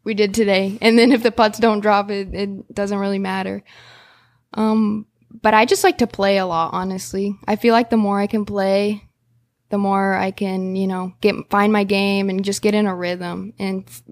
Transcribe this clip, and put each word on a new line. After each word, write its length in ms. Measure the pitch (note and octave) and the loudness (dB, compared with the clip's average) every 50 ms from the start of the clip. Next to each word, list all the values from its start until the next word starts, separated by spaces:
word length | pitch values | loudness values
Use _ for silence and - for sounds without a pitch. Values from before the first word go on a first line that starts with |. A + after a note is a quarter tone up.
| - | -8
we 100 | G#3+ A3 | -6 0
did 180 | G3+ G#3 G3 G3+ | 0 0 0 2
today. 440 | A3+ G#3+ G3+ F#3+ F#3+ F#3+ G3 G#3 - | 0 2 2 2 2 0 -2 -4 2
And 180 | - A3+ A3+ A#3 | 2 4 6 6
then 140 | A#3 A#3+ | 6 6
if 100 | C#4 A3+ | 6 4
the 100 | A#3+ A3+ | 2 0
putts 260 | - B3 G#3+ G#3+ G#3+ - | 2 4 2 2 2 2
don't 220 | A3+ A3+ G#3+ G#3 | 2 2 2 2
drop, 300 | G#3 G#3+ G3+ G3+ G3+ G#3 | 2 2 2 2 0 -2
it, 240 | G3+ G3+ G3 F3+ - | -6 -6 -6 -8 -6
it 400 | F#3+ G3+ G3+ G3 F#3+ - _ - | -6 -6 -6 -8 -12 -16 _ -6
doesn't 240 | G3+ G3+ G3 G3+ G3 | -6 -4 -4 -4 -4
really 200 | G3 G3 G3 G3 | -4 -4 -4 -4
matter. 440 | G3 F#3+ F#3+ F#3+ F#3 F#3+ G3 G3+ _ _ - - - - - - - _ _ _ _ _ _ _ _ _ - | -4 -4 -4 -6 -6 -6 -8 -10 _ _ -20 -20 -20 -20 -20 -20 -20 _ _ _ _ _ _ _ _ _ -4
Um, 520 | G#3+ A3 A3 A3 A3 G#3+ G#3 G#3+ G#3+ - _ _ _ _ _ - A3+ | -2 0 2 2 2 2 0 -2 -4 -8 _ _ _ _ _ -16 -2
but 120 | - G#3+ G#3+ | 0 4 4
I 100 | G#3+ A#3+ | 4 4
just 180 | - G4 - - | 4 2 2 2
like 140 | F#4 F4+ - | 2 2 2
to 80 | A#3 | -2
play 320 | - - - G3 G3 G3 G3 | -2 0 0 0 2 2 0
a 80 | F#3 | 0
lot, 240 | F3+ E3 E3 E3 - | 0 -2 -2 -2 -2
honestly. 640 | - F3+ F#3 F#3+ F#3+ F#3+ - - - G3 G3+ G3+ G3 - - | -4 -4 -4 -4 -6 -8 -8 -8 -6 -4 -4 -4 -6 -8 -4
I 100 | - G#3+ | -4 -4
feel 160 | G#3+ - A#3 | 0 2 4
like 180 | A3+ A#3+ A#3+ A#3 | 4 4 2 2
the 60 | A#3 | 0
more 240 | A3 G#3 G3+ G3+ G3+ | 0 2 2 0 0
I 60 | G3+ | -2
can 180 | G3+ A3+ G#3+ G3+ | -2 -2 -4 -4
play, 580 | G3+ G3+ G3 F#3+ F#3+ G3 G3+ G#3 G#3 G#3+ G#3 - _ _ _ _ _ _ _ _ _ _ _ _ - | -4 -4 -2 0 0 0 0 0 -2 -4 -6 -10 _ _ _ _ _ _ _ _ _ _ _ _ -6
the 60 | G#3 G3+ | -2 -2
more 360 | G3+ G3 G3 G3 G3 G3 F#3+ | 0 0 0 0 2 0 0
I 160 | F#3+ F#3+ F#3+ | 0 -2 -4
can, 440 | F#3+ - G3+ F#3+ F#3 F#3 F#3 F#3+ F#3+ | -4 -6 -6 -4 -4 -4 -4 -4 -4
you 100 | F#3+ F#3+ | -2 -2
know, 260 | F#3+ F#3 F#3 F#3 F#3 - - | -2 -4 -6 -8 -10 -8 0
get, 140 | - G#3 - - - - | 0 0 0 0 -6 -2
find 220 | G3+ G3+ G#3 G#3+ | 0 2 4 4
my 120 | G#3+ G#3 G3+ | 4 2 2
game 460 | G3 G3+ G3 G3 G3 G3 G3 G3 G3 | 2 0 0 2 0 0 0 -2 -2
and 120 | F#3 F#3+ F#3+ | -2 -2 -2
just 180 | G3 G3 - | -4 -4 0
get 120 | - G#3 G#3 | 0 0 2
in 120 | G#3+ G#3 | 2 0
a 80 | G3 F#3 | 0 -2
rhythm. 580 | F3+ F3 F3 F3+ F3+ F3 F3 F3 F#3 F#3+ G#3+ - - | -4 -4 -6 -6 -6 -6 -8 -8 -8 -10 -12 -10 -8
And 260 | G3 F#3+ F#3+ F#3+ F#3+ | -6 -6 -6 -6 -8
f-, 160 | - - - _ - | -12 -20 -20 _ -20